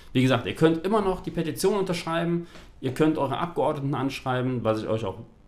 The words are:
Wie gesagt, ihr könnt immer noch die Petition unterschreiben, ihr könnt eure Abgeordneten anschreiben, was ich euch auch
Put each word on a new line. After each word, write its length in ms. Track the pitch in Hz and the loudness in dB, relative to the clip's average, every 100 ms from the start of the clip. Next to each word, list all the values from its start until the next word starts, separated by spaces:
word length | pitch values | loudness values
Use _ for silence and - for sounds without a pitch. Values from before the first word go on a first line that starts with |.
| - | -2
Wie 80 | 131 | 2
gesagt, 240 | 131 117 90 | 4 2 0
ihr 100 | - | 4
könnt 300 | 160 165 190 | 4 4 2
immer 160 | 220 | 2
noch 200 | 190 180 | 2 -2
die 100 | 170 | -4
Petition 460 | 170 160 127 190 208 | -4 -4 0 0 2
unterschreiben, 720 | 190 170 165 165 170 170 170 - - - | 0 -2 -2 -2 0 -2 -4 -16 -20 -8
ihr 140 | 131 | -6
könnt 240 | 127 156 156 | 2 2 4
eure 220 | 135 - | -2 -2
Abgeordneten 560 | 170 - 135 143 139 131 | -4 0 0 0 -2 -2
anschreiben, 680 | 135 - 131 127 127 123 | -2 -4 -2 -2 0 0
was 180 | 113 110 | 0 0
ich 60 | - | 0
euch 160 | 110 | -2
auch 140 | 101 104 - - | -2 -8 -14 -20